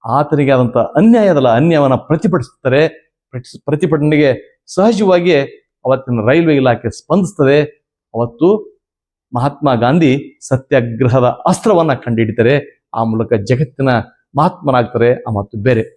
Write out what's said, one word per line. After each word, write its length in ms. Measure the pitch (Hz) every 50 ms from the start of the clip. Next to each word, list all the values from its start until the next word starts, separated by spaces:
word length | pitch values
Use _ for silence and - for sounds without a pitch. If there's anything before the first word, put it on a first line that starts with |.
| _
ಆತನಿಗೆ 460 | 113 113 135 151 147 - 143 147 135
ಆದಂತ 260 | 139 127 123 120 117 127
ಅನ್ಯಾಯದಲ್ಲ 720 | 113 - - 143 202 226 233 240 214 196 175 147 131 123
ಅನ್ಯಾಯವನ್ನ 460 | 113 117 143 170 165 151 143 135 127
ಪ್ರತಿಭಟಿಸ್ತಾರೆ. 920 | 123 - - 151 165 - - 165 175 123 - _ _ _ 131 123 143 156 160 - - _ _ _ _ _ _
ಪ್ರತಿ-, 360 | - 127 127 - - - _
ಪ್ರತಿಭಟನೆಗೆ 960 | - 147 147 170 170 156 151 147 151 156 147 151 139 123 107 - - _ _ _
ಸಹಜವಾಗಿಯೇ 760 | _ - - 190 220 240 190 214 190 185 180 175 180 175 143 139 139 - - _ _ _ _ _
ಅವತ್ತಿನ 440 | - 131 131 - - 120 117 104 110
ರೈಲ್ವೆ 260 | 135 165 170 160 151
ಇಲಾಖೆ 340 | 139 131 127 120 113 - 117
ಸ್ಪಂದಿಸ್ತದೆ. 720 | - - _ _ 160 190 196 - - - 147 135 139 147 151 147 - _ _ _ _ _ _ _ _
ಅವತ್ತು 640 | 113 120 117 117 - 151 175 208 214 - - _ _ _ _ _ _ _ _ _ _ _ _ -
ಮಹಾತ್ಮ 400 | 120 123 143 143 - 147 147 127
ಗಾಂಧಿ 640 | 117 113 120 139 180 165 143 127 139 - - - _ - -
ಸತ್ಯಾಗ್ರಹದ 760 | - 127 - _ 147 135 120 120 117 113 131 123 113 135 123
ಅಸ್ತ್ರವನ್ನ 680 | 123 - - - 165 180 - - 233 214 170 165 156 135
ಕಂಡುಹಿಡಿತಾರೆ. 920 | 123 - - 117 110 113 110 110 - 113 117 139 143 - - _ _ _ _ -
ಆ 100 | 113 113
ಮೂಲಕ 300 | 113 110 113 117 113 120
ಜಗತ್ತಿನ 560 | 110 101 - 127 123 156 - _ - 135 135 127 117 - - _ _ _ _ _ 139
ಮಹಾತ್ಮನಾಗ್ತಾರೆ. 760 | 151 180 185 - - 143 131 123 120 113 - 117 117 117 123
ಆ 180 | - - -
ಮಾತು 320 | 110 101 101 101 - 113 101
ಬೇರೆ. 180 | 131 123 113 110 - _